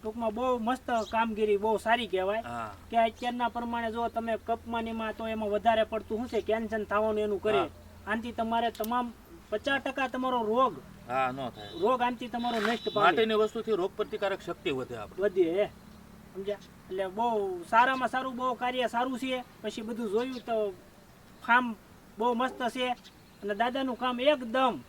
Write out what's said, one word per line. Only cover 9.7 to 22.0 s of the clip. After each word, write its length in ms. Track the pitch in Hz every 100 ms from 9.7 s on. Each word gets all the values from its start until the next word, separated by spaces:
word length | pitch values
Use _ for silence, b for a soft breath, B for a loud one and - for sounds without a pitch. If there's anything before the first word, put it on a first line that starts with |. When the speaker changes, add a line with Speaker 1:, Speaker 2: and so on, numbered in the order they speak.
| 277
Speaker 1:
ટકા 260 | 277 262 254
તમારો 340 | 254 254 240
રોગ, 320 | 214 233 262 143 - - -
Speaker 2:
હા, 240 | 131 131
ન 40 | 131
થાય. 340 | 127 - - 170
Speaker 1:
રોગ 220 | 202 254
આનાથી 260 | 240 247 247
તમારો 320 | 240 240 233
નષ્ટ 280 | 208 233 208
પામે. 120 | 208 202
Speaker 2:
માટીની 280 | 226 220
વસ્તુથી 380 | 214 214 233 220
રોગ 180 | 202 190 -
પ્રતિકારક 440 | 196 208 202 196
શક્તિ 300 | 180 170 170
વધે 260 | 131 120 120
આપણે. 260 | 101 92
Speaker 1:
વધે, 300 | 202 185 165
હે. 180 | 185 202 - - - - - -
સમજ્યા? 240 | 190 196 202 - - -
એટલે 180 | 185 190
બહુ 560 | 196 240 220 196 180 165
સારામાં 380 | 226 254 262 247
સારું, 280 | 262 262 240
બહુ 180 | 254
કાર્ય 340 | 226 247 254 233
સારું 300 | 233 262 247
છે. 260 | 262 254 247 -
પછી 200 | 214 226
બધું 260 | 220 226 226
જોયું 300 | 208 254 247
તો 340 | 226 226 208 185 - - - - - - -
ફાર્મ 300 | 240 247 220 - -